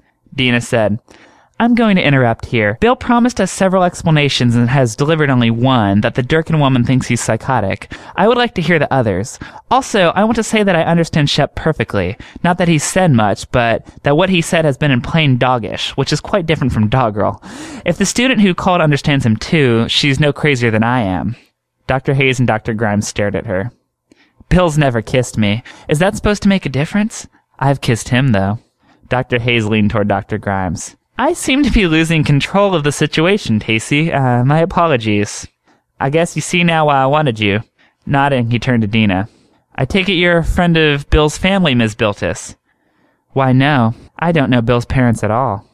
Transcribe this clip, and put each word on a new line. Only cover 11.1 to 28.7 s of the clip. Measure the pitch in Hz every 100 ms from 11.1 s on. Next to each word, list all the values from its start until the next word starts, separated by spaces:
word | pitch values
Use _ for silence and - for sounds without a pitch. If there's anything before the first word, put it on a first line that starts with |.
| 165 143
Shep | - 143 -
perfectly. | - 151 120 104 90 95 - -
Not | 170 175
that | 175
he | 160
said | - - 185
much, | 123 104 104 -
but | 131 117 110 - -
that | 139 147
what | 185
he | 185
said | 160 170
has | 156 135
been | 151
in | 127
plain | - 165 151 123
doggish, | 131 127 104 - - -
which | 139
is | 147
quite | - 208 165
different | 156 160
from | 117 107
doggerel. | 131 120 104 98 101 - 262 311 285
If | - 175
the | 196
student | - 247 254
who | 202
called | 175 - 180
understands | 156 143 - 139 123
him | 110
too, | - 170 135 113 113
she's | - 147 131
no | 147
crazier | 139 156 131 120
than | 107
I | 113 127
am." | 101 90 80 123 _ _ _ _ -
Doctor | 131 -
Hayes | 139 135 127
and | 120
Doctor | 110 -
Grimes | 110 113 104 107
stared | - 104
at | 98 113
her. | 92 120 - _ _ _ _ _ _ _
"Bill's | 170 175 147
never | 143 117
kissed | 107 131 120 -
me. | 104 107 - - -
Is | 147
that | 185
supposed | 214 220 208
to | 196
make | 196
a | - 131
difference? | 156 202 220 - - _ _ -
I've | 135 135
kissed | - 117 -
him, | 123 135
though." | 101 95 110 -